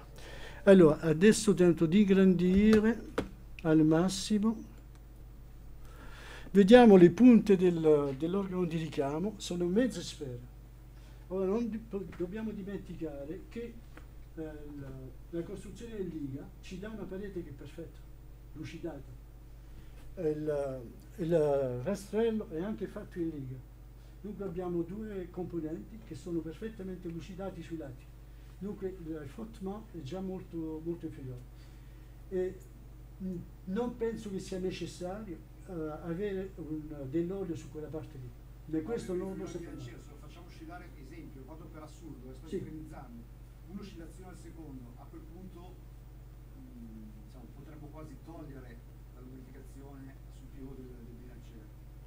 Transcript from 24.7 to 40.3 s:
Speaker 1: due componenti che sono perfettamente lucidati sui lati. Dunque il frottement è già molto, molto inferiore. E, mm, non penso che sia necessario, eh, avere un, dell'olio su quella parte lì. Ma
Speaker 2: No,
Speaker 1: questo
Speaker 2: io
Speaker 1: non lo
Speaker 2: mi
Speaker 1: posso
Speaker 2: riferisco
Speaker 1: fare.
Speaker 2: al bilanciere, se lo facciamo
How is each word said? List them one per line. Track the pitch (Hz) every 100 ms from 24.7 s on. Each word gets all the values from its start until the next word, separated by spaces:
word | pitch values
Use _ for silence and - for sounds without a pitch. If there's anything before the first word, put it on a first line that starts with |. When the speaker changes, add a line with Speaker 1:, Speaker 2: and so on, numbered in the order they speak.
| 175
Speaker 1:
due | 165 202 220 196 170
componenti | - 175 170 156 175 - 220 -
che | 156
sono | 180 170
perfettamente | 156 156 220 220 190 180 175
lucidati | 165 - 180 196 180
sui | 165 160
lati. | 143 123 - - - - - -
Dunque | 196 196 190 180 160
il | 160 143
frottement | - 220 - 190 214 220
è | 170
già | 131 185
molto, | 190 185 - 165 160 156
molto | 160 170 156
inferiore. | 127 131 123 - - - - - - - - -
E, | 185 185 - - - - - - -
mm, | 185 175 - - -
non | 196 240 -
penso | 226 220 208
che | 190
sia | - 185
necessario, | 185 - 165 - 175 202 208 160 - - -
eh, | 175 156 151
avere | 170 170 208 190 190 -
un, | 147 156 151 151 131
dell'olio | 160 175 196 175 143
su | -
quella | 156 151
parte | 151 143 131
lì. | 120 - - - -
Ma | 156
Speaker 2:
No, |
Speaker 1:
questo | 156 233 -
Speaker 2:
io | 180
Speaker 1:
non | 190
lo | 170
Speaker 2:
mi |
Speaker 1:
posso | 175 170
Speaker 2:
riferisco |
Speaker 1:
fare. | 160
Speaker 2:
al | 143
bilanciere, | 123 -
se | -
lo | -
facciamo | 147